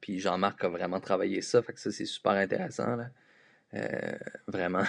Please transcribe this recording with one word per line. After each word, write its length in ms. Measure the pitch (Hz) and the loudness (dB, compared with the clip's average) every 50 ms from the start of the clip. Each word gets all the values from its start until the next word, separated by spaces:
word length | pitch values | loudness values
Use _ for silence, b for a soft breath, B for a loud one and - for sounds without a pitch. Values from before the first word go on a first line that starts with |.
Puis 180 | - - 95 92 | -8 -6 -4 0
Jean-Marc 440 | 95 95 90 92 95 98 95 - - | 0 2 2 4 2 2 2 0 0
a 60 | 90 | 0
vraiment 300 | 87 87 90 87 90 95 | 0 0 -2 0 -2 -2
travaillé 420 | - - 98 92 95 95 95 95 | 2 2 2 2 4 2 0 0
ça. 200 | 98 - - 120 | 0 4 4 4
Fait 120 | - - - | 4 4 -4
que 60 | - | -6
ça, 120 | - 110 | -6 -6
c'est 140 | 104 - - | -4 -4 -6
super 260 | - - - - 104 101 | -6 -6 0 2 4 4
intéressant, 600 | 98 98 - 104 - 185 147 - - 120 117 120 | 4 4 2 2 -2 -2 -4 -4 -4 -2 -2 -2
là. 140 | 120 117 127 - - _ _ _ _ _ _ _ _ _ _ - | -2 -4 -8 -12 -16 _ _ _ _ _ _ _ _ _ _ -8
Euh, 420 | - - - - - 50 50 - - - - - - - - | -6 -4 -4 -4 -4 -4 -6 -6 -8 -10 -12 -12 -12 -10 -6
vraiment. 360 | 98 95 90 90 90 92 101 | -2 -2 0 0 2 2 0